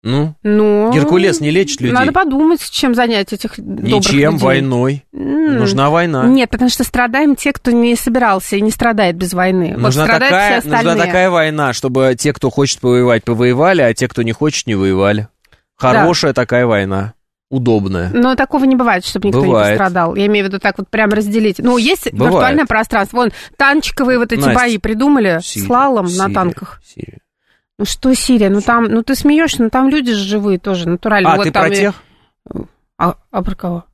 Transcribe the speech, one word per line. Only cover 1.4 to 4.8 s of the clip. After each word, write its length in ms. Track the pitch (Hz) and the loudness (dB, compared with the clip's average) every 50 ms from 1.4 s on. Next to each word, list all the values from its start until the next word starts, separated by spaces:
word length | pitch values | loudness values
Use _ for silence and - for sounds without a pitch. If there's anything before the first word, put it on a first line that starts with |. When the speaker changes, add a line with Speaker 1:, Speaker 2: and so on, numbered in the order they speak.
| 151 147 | -2 0
Speaker 1:
лечит 300 | 156 185 196 - - - | 0 0 0 -2 -4 -4
людей. 140 | 123 123 240 | -2 0 0
Speaker 2:
надо 180 | 247 262 294 | 2 0 0
подумать, 480 | 285 359 392 311 262 269 311 320 349 294 - - | 0 0 0 0 0 2 2 2 0 0 -4 -8
чем 240 | - - - 262 240 | -6 -4 -2 0 0
занять 380 | 226 247 233 233 202 196 - | 0 0 0 0 -2 -2 -4
этих 200 | - 202 - 226 - - | -8 -8 -8 -10 -10 -10
добрых 280 | - - - - - 110 127 - 190 - | -12 -12 -10 -6 -2 0 0 0 0 0
Speaker 1:
Ничем, 200 | 147 143 143 151 165 | 2 2 2 2 2
Speaker 2:
людей. 120 | 151 127 | 2 0
Speaker 1:
войной. 600 | 131 135 135 135 135 127 120 | 2 2 2 0 0 0 0